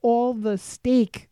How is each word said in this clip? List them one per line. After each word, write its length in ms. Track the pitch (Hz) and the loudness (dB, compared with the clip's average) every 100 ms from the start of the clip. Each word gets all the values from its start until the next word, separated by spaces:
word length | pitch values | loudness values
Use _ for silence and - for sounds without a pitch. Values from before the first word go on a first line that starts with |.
all 320 | 240 233 247 233 | 0 0 0 -2
the 240 | 214 202 | -4 -6
steak 680 | - - 247 254 214 - - | -8 -8 0 2 2 -4 -20